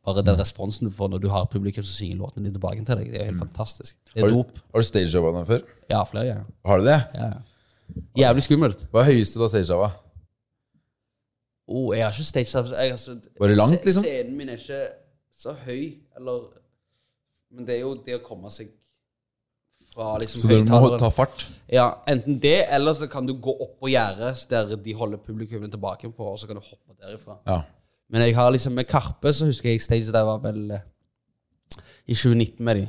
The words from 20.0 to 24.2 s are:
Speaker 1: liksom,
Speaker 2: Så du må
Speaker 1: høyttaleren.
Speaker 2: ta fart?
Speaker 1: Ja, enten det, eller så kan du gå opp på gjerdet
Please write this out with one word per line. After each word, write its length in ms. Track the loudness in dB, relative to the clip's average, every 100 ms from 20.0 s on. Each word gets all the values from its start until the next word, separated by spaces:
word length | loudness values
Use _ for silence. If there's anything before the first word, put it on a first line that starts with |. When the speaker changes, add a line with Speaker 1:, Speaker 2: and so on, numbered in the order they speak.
| -6 -4
Speaker 1:
liksom, 220 | -4 0
Speaker 2:
Så 60 | 4
du 160 | 6
må 160 | 6 6
Speaker 1:
høyttaleren. 180 | 6 4
Speaker 2:
ta 100 | 0
fart? 360 | 2 -2 -2 -16 -18 0
Speaker 1:
Ja, 240 | 2 2 0 -2
enten 320 | -2 -2 0
det, 260 | 2 4 2
eller 220 | 2 2
så 160 | -2 -6
kan 140 | -6 -6
du 80 |
gå 200 | -6 -6 -6
opp 200 | -8 _
på 80 | 0
gjerdet 600 | 2 0 -2